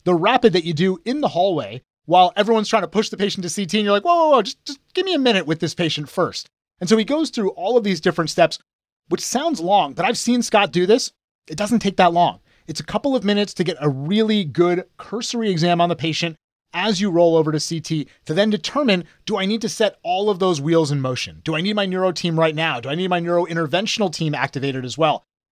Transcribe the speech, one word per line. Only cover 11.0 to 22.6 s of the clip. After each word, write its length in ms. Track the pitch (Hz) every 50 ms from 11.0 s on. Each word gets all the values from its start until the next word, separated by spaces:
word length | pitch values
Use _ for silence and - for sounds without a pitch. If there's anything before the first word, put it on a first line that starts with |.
| - - - _ _ _ _ _ _ -
It 100 | 156 151
doesn't 220 | 202 208 240 208
take 160 | - 202 185
that 160 | - 185 170
long. 260 | 170 175 175 135 87 - _ _ _ _ _ -
It's 100 | 151 -
a 60 | 151
couple 320 | - - 214 - 277 262
of 80 | 240 180
minutes 300 | 202 208 208 208 190 -
to 100 | - 175
get 120 | 175 175 -
a 80 | 147 151
really 560 | 135 131 143 160 202 220 220 214 220 208 185
good 400 | 143 110 170 175 175 175 185 180 - _ -
cursory 520 | - - 196 233 226 - - 233 226 208
exam 300 | 185 156 170 175 175 170
on 80 | 170 175
the 80 | 170
patient 400 | - 165 160 151 - 170 165 156 - _ _ _ _ _ _
as 280 | - 170 190 220 208 170
you 100 | 208 202
roll 240 | 165 170 175 170 165
over 160 | 165 151 156
to 80 | 151 151
C 220 | - - 170 160
T 260 | - - 160 156 135 - _ _ _
to 80 | - 156
then 160 | 185 208 220
determine, 540 | 208 160 - - - 277 294 233 190 175 165 - _ _ _
do 100 | - 214
I 100 | 190 190
need 160 | 190 220 226
to 60 | 233 202
set 300 | - - 214 196 - _ -
all 260 | 170 180 190 208 214
of 80 | 202 175
those 220 | 190 185 170 139
wheels 320 | 139 165 165 165 156 139
in 80 | 147 139
motion? 400 | 131 131 127 - - - 78 80
Do 140 | - 165 160
I 40 | 156
need 140 | 175 208 214
my 120 | 208 196
neuro 260 | 185 180 185 185 185
team 260 | 170 - - 170 160 160
right 160 | 160 160 151
now? 240 | 156